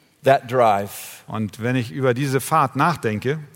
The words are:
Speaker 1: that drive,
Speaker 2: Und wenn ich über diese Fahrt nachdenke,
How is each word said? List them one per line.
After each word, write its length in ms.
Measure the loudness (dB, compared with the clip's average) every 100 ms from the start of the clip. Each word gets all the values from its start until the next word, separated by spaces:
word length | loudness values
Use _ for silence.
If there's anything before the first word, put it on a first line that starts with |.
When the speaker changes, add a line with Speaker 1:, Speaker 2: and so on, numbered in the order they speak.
| _ _
Speaker 1:
that 260 | 2 2 2
drive, 720 | 2 4 4 -2 -10 -16 -18 -10
Speaker 2:
Und 340 | -6 -6 -4
wenn 140 | -4 -2
ich 160 | -4
über 220 | -2 0
diese 280 | 0 0 -2
Fahrt 340 | 0 2 2 2
nachdenke, 640 | 0 0 -4 -4 -4 -6 -8